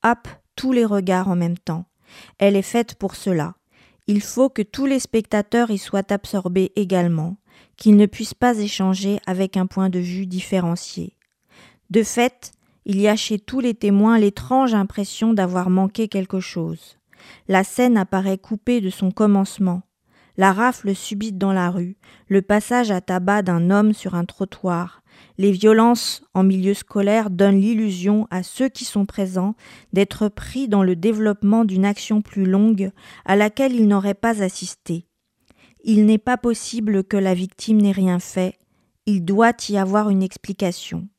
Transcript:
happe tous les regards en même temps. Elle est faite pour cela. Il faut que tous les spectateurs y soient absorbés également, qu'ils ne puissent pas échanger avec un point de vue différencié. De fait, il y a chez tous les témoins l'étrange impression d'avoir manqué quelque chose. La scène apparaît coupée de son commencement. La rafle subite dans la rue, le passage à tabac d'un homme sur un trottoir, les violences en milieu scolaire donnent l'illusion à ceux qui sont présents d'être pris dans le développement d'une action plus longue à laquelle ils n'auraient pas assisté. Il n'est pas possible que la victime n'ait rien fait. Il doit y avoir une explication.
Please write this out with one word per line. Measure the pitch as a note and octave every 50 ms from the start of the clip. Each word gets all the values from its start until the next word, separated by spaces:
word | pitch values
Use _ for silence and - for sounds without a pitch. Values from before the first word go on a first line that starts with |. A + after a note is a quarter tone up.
happe | _ A#3 A#3+ - _ - - _ _ _ _
tous | - - C4
les | C4 B3 A#3
regards | A3 G#3 G3+ F#3+ F#3 F#3 F#3 F3+ F#3+
en | F3+
même | F3 F3 E3+ F3 F3
temps. | _ - D#3+ E3 F3 _ _ _ _ _ - - - - _ _
Elle | G3 G3+ G3+
est | G3 F#3+
faite | - - A#3 A#3 A3+ -
pour | _ - F#3+ -
cela. | - - G3+ F#3 D#3+ D3 E3 F3 _ _ _ _ _ _ _ _ _ _ -
Il | G#3 G#3
faut | G3+ - - A3+ C4 C4+
que | C4 -
tous | G#3 - - - C4+
les | C#4 C#4 C4
spectateurs | - - - A3+ G#3+ - - G#3 G#3 _ - A#3 A#3+ A3+
y | G#3+ G3
soient | - - - G3 G3 _
absorbés | G3+ G3+ - - - G3+ F#3 F3+ F3+ F#3+ F#3+ F#3 _
également, | - G#3 F3+ F#3+ F3+ F3 F3 E3+ D#3+ D#3 E3 F#3+ - _ _ _ _ _ _ _ _
qu'ils | - A3 G#3
ne | G#3 G#3
puissent | G3+ - - A3 - -
pas | _ - B3 A#3+ G#3+
échanger | G#3 G3+ - - G3 F#3+ F#3+ F#3+ G3+ G3 G3+ G3+ -
avec | - F#3 F3+ G3 F#3+ - F#3+
un | F#3 F#3+
point | - - F#3+ F#3+
de | F3+ F3+
vue | F3+ F3 F3+ F#3 G3
différencié. | F#3 F3+ F#3 F3+ - - F#3+ F3 E3+ E3+ F3 - - - - E3+ E3+ _ _ _ _ _ _ _ _ _ - - - _ _ _ _
De | F3 A3 A3
fait, | G#3 - B3 A#3+ B3+ _ _ - - _ _ _ _ _ _ _
il | - G3+ F#3+
y | G3+ G#3+
a | G#3+
chez | G#3+ - - A3 G3+
tous | _ - - C4
les | B3 B3 A3+
témoins | A3+ - G#3 G3+ G3 G#3 A3 A#3 A3+
l'étrange | G#3+ G3+ G3+ - - - B3+ C4 C4+ B3+ A3+
impression | G#3 G3 G3+ - - G3+ - - - A3 A3 A3+
d'avoir | G#3 F#3+ F3+ F3+ F#3 F3+ F#3
manqué | F3+ F#3 F#3+ G3 G3 - A3+ G#3+
quelque | - G3 F#3 F#3 - F#3+
chose. | F#3 - - F#3 E3 E3 E3 E3 - - _ _ _ _ _ _ - - - - _ -
La | F#3+ F#3+ G3
scène | - - - B3 B3+ A#3+ G#3+
apparaît | F#3 - - F#3+ F#3+ G3 F#3+ F#3+
coupée | _ - A3+ G#3 _ - B3 A#3+
de | G3+ F#3
son | F#3 - G3 F#3
commencement. | F#3 - A3 G#3+ G3+ G3 G3 F#3+ - - G3+ F#3 F3 F3+ - _ _ _ _ _ _ _ _ _ _
La | - F#3+ G3
rafle | F#3+ G3 A#3 B3 B3 - - G3+ G3
subite | - - - A3 G3+ G#3+ A3 G3+ F#3
dans | F#3+ G3 F#3+
la | F#3+ F3+ F3
rue, | F3 F#3+ F3 F3 F#3+ _ _ _ - _ _ _
le | G3 G3
passage | F#3+ _ G#3 G#3 G#3 - A#3+ B3 B3 A3
à | G3+ F3+
tabac | F3+ - F#3 F#3 F3+ F#3 G3+ G#3 G3+
d'un | F#3 F3 E3+ E3+ F3
homme | G3 G3+ G#3+ G#3+ G#3+
sur | - - F#3+ F3+
un | F3 E3+
trottoir, | F#3 - _ G3 F#3+ - - - F#3 F3 E3+ F3 F3 - _ _ _ _ - - _ _ -
les | F#3 G3+
violences | G3 F#3 G3+ G#3+ A3 A3 A3+ A#3 A#3+ A#3 - - - - - _ _
en | F#3+ F#3+
milieu | F#3+ F#3+ F#3+ F#3 G3 G3+
scolaire | - - _ - G#3 G3 G3+ G#3 A3+ A3 G#3
donnent | F#3 F3 G3 G3+ G3 G3
l'illusion | G3 G#3+ A#3+ G#3+ A3 G#3+ F#3+ F3+ F3 G3 G#3 G#3+ A3 -
à | - F#3 F3+
ceux | - - - B3+ C4+
qui | C4+ - B3
sont | - - G#3 G3
présents | G3 - - G3 F#3+ F#3 F#3 F3+ G3 A3 _ _ - - - _ _ -
d'être | F#3 G3+ G3 - - A3 G#3
pris | G3+ - - - - B3+ C#4 B3
dans | G#3 G3+ F#3+
le | F#3 F#3
développement | E3+ E3 A3 A3+ G#3+ A3 G#3+ G#3 G3+ - G3+ G#3 A3+ A#3
d'une | G#3+ F#3+ F#3 F#3+
action | G3+ G3+ - - - A3 G#3+
plus | G#3+ - - G3+ F#3+
longue | F#3 F#3 G3 G#3 A3+ A3+ F#3+ G3 F#3+ - _ - - - - -
à | - F#3+
laquelle | G3+ G#3 G#3+ G#3 - C#4 C4+ B3
ils | A#3+ A3 G#3
n'auraient | G3+ G3 F#3+ G3+ G3
pas | G3 - A#3 A3+ G#3 G3+
assisté. | F#3 - - - F3+ - _ _ - E3+ E3 F3 _ _ _ _ _ _ _ _ _ _ _ _ _ _ _ _
Il | - A3 G#3 G#3+
n'est | G#3+ A3 A3
pas | _ - B3 B3
possible | - A#3+ A#3 - - - - A#3 A3 G#3 G#3 G3 F#3+
que | F#3+ - G3+
la | F#3+ F#3+ F#3
victime | F3 F#3 F#3+ _ _ - - A3 G#3+
n'ait | G#3 G3+
rien | G3 G3+ F#3+ F#3 F3+ F3+
fait. | - - - F#3+ F#3 F#3 - _ _ _ _ _ _ _ _ _ _ -
Il | G#3 G3 E3+
doit | E3 G3 G3 A3+ A#3 A#3+ A#3 - -
y | G3+ G3+
avoir | F#3+ F#3+ G3 G#3 G#3+ G#3+
une | G3+ F#3+
explication. | F#3 F#3 - - _ - G3 _ G3+ F3+ F3 - - - - E3+ F3 G3 _